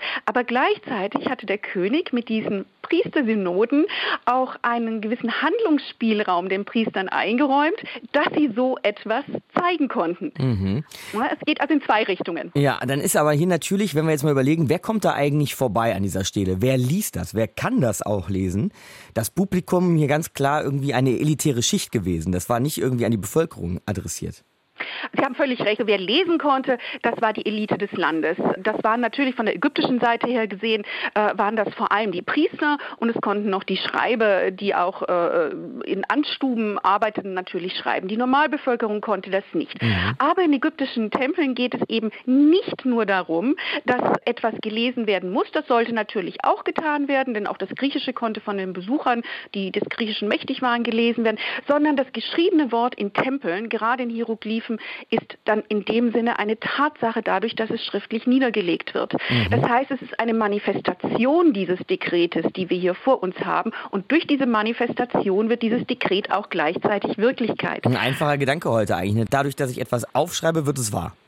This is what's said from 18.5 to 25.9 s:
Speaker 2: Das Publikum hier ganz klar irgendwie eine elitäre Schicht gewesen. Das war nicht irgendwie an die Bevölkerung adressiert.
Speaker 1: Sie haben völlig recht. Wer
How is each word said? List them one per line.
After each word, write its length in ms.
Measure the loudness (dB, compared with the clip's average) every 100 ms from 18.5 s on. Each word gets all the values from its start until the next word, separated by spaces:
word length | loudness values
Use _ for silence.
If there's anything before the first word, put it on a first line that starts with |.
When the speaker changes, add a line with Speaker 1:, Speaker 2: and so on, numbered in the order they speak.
| 0 -2 -6 -20 -20 -6
Speaker 2:
Das 160 | -4 -2
Publikum 680 | 0 0 0 2 2 4 4
hier 120 | 4
ganz 260 | 2 0
klar 300 | 0 2 2
irgendwie 300 | 0 -2 0
eine 180 | 2 2
elitäre 500 | 4 2 2 2 2
Schicht 280 | 2 0 0
gewesen. 400 | -2 0 0 0
Das 180 | -2 0
war 100 | 0
nicht 180 | 0 0
irgendwie 280 | 0 2 2
an 60 |
die 60 | 0
Bevölkerung 640 | 0 0 0 -2 -6 -6 -4
adressiert. 580 | -6 -6 -8 -8 -10 _ _ _ _ -12 -10 -6
Speaker 1:
Sie 100 | -2
haben 120 | -2 0
völlig 240 | 0 0
recht. 200 | 0 0
Wer 120 | 2